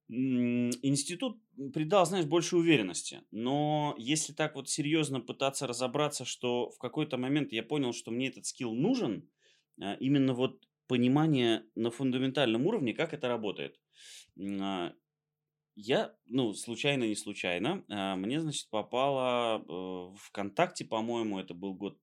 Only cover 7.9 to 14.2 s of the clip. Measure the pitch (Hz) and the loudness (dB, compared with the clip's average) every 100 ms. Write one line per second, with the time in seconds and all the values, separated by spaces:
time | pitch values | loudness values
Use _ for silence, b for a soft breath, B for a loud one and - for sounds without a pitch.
7.9 | 117 - 117 131 110 - - 123 113 185 | -2 -6 -4 -4 -6 -10 -6 -4 0 0
8.9 | 254 156 87 - b b b _ - 95 | 2 -2 -4 -10 b b b _ -10 -8
9.9 | - 131 143 131 123 127 - _ _ - | -2 2 4 4 2 0 -2 _ _ -2
10.9 | 123 123 143 160 139 120 110 - - 117 | 2 4 6 6 4 4 2 -2 -4 -2
11.9 | - 135 127 135 135 123 110 156 233 123 | 0 0 0 0 2 4 4 2 2 0
12.9 | 101 160 147 123 117 107 82 69 - _ | 0 -2 -2 -2 -2 -2 -4 -8 -12 _
13.9 | B B B | B B B